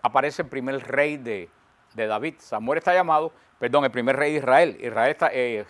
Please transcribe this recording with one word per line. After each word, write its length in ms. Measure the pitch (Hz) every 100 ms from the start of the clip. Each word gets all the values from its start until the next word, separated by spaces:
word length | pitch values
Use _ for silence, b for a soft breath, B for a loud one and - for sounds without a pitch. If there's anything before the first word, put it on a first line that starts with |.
aparece 400 | 113 135 143 156
el 80 | 147
primer 360 | 135 127 135 -
rey 300 | 139 151 147
de, 320 | 117 101 85 _ _ _ _
de 140 | 110 107
David. 280 | 107 156 -
Samuel 400 | - 139 113 160
está 140 | 180 180
llamado, 360 | 170 156 160 - b b
perdón, 260 | 123 143 135
el 60 |
primer 240 | 123 120 135
rey 180 | 151
de 60 | 151
Israel. 380 | 127 139 165 -
Israel 300 | 120 110 131
está, 180 | 151 160
eh, 340 | 127 123 110